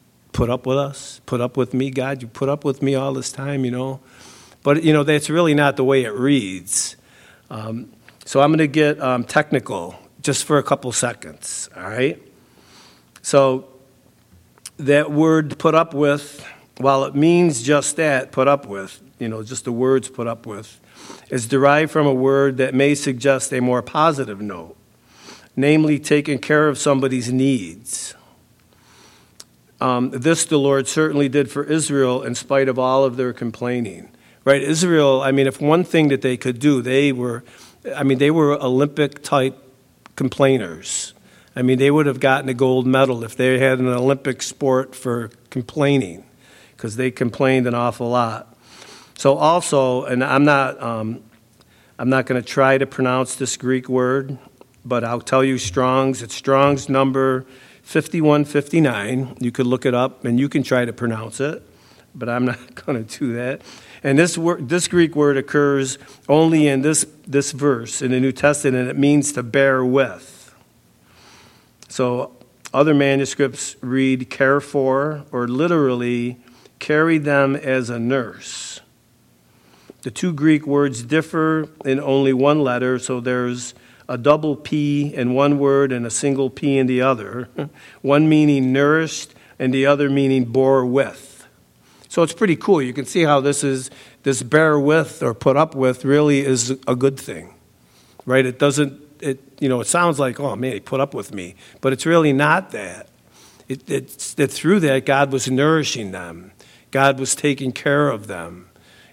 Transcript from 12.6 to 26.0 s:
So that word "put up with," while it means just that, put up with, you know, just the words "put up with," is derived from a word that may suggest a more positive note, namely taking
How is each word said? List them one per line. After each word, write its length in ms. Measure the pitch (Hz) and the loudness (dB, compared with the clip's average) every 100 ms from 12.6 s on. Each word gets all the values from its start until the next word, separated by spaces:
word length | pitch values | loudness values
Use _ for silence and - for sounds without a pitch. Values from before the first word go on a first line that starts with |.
| _ - - _ _ - | _ -20 -20 _ _ -16
So 440 | - 143 135 131 - - _ _ _ _ _ _ _ _ - _ | 2 4 4 0 -8 -20 _ _ _ _ _ _ _ _ -20 _
that 340 | 139 143 147 | 2 2 2
word 480 | 147 160 160 147 - | 2 4 4 0 0
"put 160 | 165 160 | 2 2
up 180 | 165 | 2
with," 520 | 139 147 143 - - - - _ - | 0 0 0 -4 -20 -20 -20 _ -2
while 260 | 131 135 | 0 2
it 100 | 135 | 0
means 480 | 139 160 175 175 120 | 2 4 6 4 0
just 360 | 123 147 135 - | 0 0 0 -2
that, 340 | 156 135 135 | 0 0 -2
put 160 | - 135 | 0 2
up 180 | 143 - | 2 -2
with, 360 | 98 95 - _ _ | -12 -12 -16 _ _
you 80 | 117 | -8
know, 160 | 110 | -8
just 220 | 110 127 127 | -10 -10 -6
the 80 | |
words 340 | 117 127 135 - | -2 2 2 0
"put 200 | - 117 | -8 -8
up 180 | 113 117 | -8 -12
with," 340 | 101 107 - _ - - - - | -14 -16 -20 _ -20 -20 -20 -8
is 160 | 127 113 | -8 0
derived 460 | 135 139 147 156 | 4 4 4 2
from 160 | 160 143 | 2 2
a 60 | |
word 420 | 131 135 139 139 131 | 2 2 2 2 0
that 180 | 131 | -2
may 220 | 131 143 143 | 2 2 2
suggest 560 | 143 123 139 131 - | -2 -2 0 0 0
a 80 | 127 | -2
more 220 | 123 123 | 0 0
positive 580 | - 156 165 139 110 98 | -2 0 0 0 -6 -8
note, 380 | 104 90 80 - _ _ _ _ - - - - | -10 -12 -16 -20 _ _ _ _ -20 -20 -14 -2
namely 420 | 143 156 151 | 2 4 4
taking 400 | 143 | 0